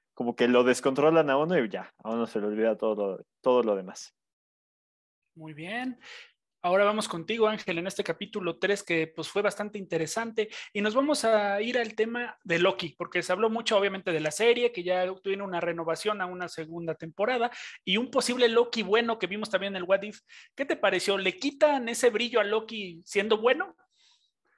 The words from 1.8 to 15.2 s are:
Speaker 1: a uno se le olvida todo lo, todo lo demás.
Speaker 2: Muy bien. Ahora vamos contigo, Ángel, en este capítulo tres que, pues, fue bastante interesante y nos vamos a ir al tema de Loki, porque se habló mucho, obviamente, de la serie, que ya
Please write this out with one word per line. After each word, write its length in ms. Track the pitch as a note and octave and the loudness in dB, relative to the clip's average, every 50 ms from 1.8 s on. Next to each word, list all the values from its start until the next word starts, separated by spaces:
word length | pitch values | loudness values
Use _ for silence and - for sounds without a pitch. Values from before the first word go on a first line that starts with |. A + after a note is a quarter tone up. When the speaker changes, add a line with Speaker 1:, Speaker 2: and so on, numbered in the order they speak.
| F#2 - _ _ - | -10 -12 _ _ -8
Speaker 1:
a 60 | A2 | -6
uno 140 | A2+ A#2 A#2 | -4 -2 -2
se 140 | A2 - A2 | -2 -2 -4
le 60 | G2+ | -2
olvida 280 | G#2 G#2+ G#2+ A2 A2+ A2 | -2 -2 0 0 0 0
todo 180 | G#2 - A2 G#2+ G2+ G2+ G2 F#2+ - | 0 0 -2 0 0 -2 -4 -4 -8
lo, 60 | - _ _ _ | -12 _ _ _
todo 220 | - C3 B2+ B2 A#2 | 2 4 4 4 4
lo 120 | A2 G2+ | 2 0
demás. 380 | F#2+ F#2 F#2 - - - - _ _ _ _ _ _ _ _ _ _ _ _ _ _ _ _ _ _ _ _ _ _ _ _ _ | -2 -4 -8 -14 -16 -18 -20 _ _ _ _ _ _ _ _ _ _ _ _ _ _ _ _ _ _ _ _ _ _ _ _ _
Speaker 2:
Muy 180 | E3 D#3 D#3 D#3 | -18 -16 -16 -14
bien. 440 | D3 D#3+ F3+ G#3+ A#3+ B3+ C4 A#3+ - - - - - - - _ _ _ _ _ _ - | -12 -10 -10 -8 -8 -8 -8 -10 -12 -16 -20 -20 -20 -20 -20 _ _ _ _ _ _ 0
Ahora 200 | F3 F#3 G3 G3+ | 2 4 4 4
vamos 240 | G3+ G#3+ A3 G#3 | 4 2 0 -2
contigo, 400 | - - E3+ D#3+ D#3+ A3 A#3 A3 | -4 -6 -8 -6 -4 0 2 2
Ángel, 300 | G#3+ G#3+ - - - F3 | 2 2 0 -4 -4 -4
en 100 | E3+ F3 | -4 -4
este 160 | F#3+ - - G3 | -4 -4 -4 -4
capítulo 540 | - D#3+ - G3+ - - G#3 F3+ G3 - | -4 -4 -6 -6 -10 -8 -6 -4 -4 -4
tres 260 | - - F#3 G3+ G3 - | -2 0 0 0 0 -2
que, 240 | - E3+ D#3+ D#3+ | -2 0 0 -2
pues, 220 | D#3+ - - D#3 - | -2 -6 -10 -8 -6
fue 140 | - G3 G#3 | -2 0 0
bastante 340 | G3+ G3 - G#3 G#3 G#3 | 0 0 -2 -6 -8 -8
interesante 720 | G#3 F#3+ E3 F3 E3 E3 D3+ - A3+ A3+ A3+ A3 A3 G#3 G#3+ - - - - - | -10 -8 -4 -2 -2 -2 -2 -4 -4 -6 -4 -2 -2 -4 -4 -4 -14 -14 -8 -4
y 80 | G3+ | -2
nos 140 | G3+ G#3+ G#3+ | -2 0 2
vamos 280 | C4 C#4 D4+ D4 C#4+ - | 2 2 2 2 2 4
a 380 | A3+ A3 G#3+ G3+ G3+ G3+ G3+ | 4 4 4 4 2 0 0
ir 160 | G#3+ A#3 B3 | -2 0 0
al 160 | A3+ A#3 A3 A3 | -2 -2 -2 0
tema 400 | - A3 A3+ A#3 A#3+ A#3+ A3+ - - - | -2 -2 0 -2 -4 -6 -6 -10 -10 -4
de 140 | - E3 F3 | -2 2 4
Loki, 360 | F3 G3 F#3 F#3 F#3 D#3 - | 4 2 2 0 -4 -8 -8
porque 240 | - F3 - - F3+ | -10 -8 -4 -4 -2
se 100 | E3+ - | 0 0
habló 180 | F#3 F#3+ A3 A3+ | 0 2 2 0
mucho, 280 | A3 A#3 A3+ - A3+ | 0 -2 -2 2 2
obviamente, 340 | G3 G3 G3+ F#3+ F#3+ - G3 | 2 2 2 -2 -4 -4 -2
de 80 | E3 D#3 | -2 0
la 120 | D#3 D3+ | -2 -2
serie, 400 | D3+ - A3 A#3+ A#3 A#3+ A#3+ A#3+ A#3+ | 0 2 4 4 4 4 2 0 0
que 100 | F#3 F3 | -2 -2
ya 220 | F3 F3+ F3+ F#3 F#3 F#3+ F#3+ | 0 0 0 0 -2 -4 -4